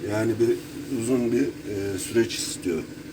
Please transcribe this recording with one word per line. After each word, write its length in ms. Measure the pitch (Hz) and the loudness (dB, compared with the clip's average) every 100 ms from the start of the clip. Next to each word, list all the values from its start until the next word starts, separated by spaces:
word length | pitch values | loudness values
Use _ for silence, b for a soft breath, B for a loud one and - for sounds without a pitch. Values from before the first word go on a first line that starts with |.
| 95 | -2
Yani 200 | 107 113 110 | 0 2 4
bir 180 | 117 120 - - 143 131 | 4 4 -2 -12 -6 -2
uzun 300 | 113 131 117 | 2 2 4
bir, 120 | 135 | 4
e, 560 | 143 - 98 101 98 95 | 2 -2 -6 -4 -2 -4
süreç 360 | - 113 113 - | 0 2 2 0
istiyor 480 | - - 87 80 - - - | -6 -4 -2 -2 -4 -12 -14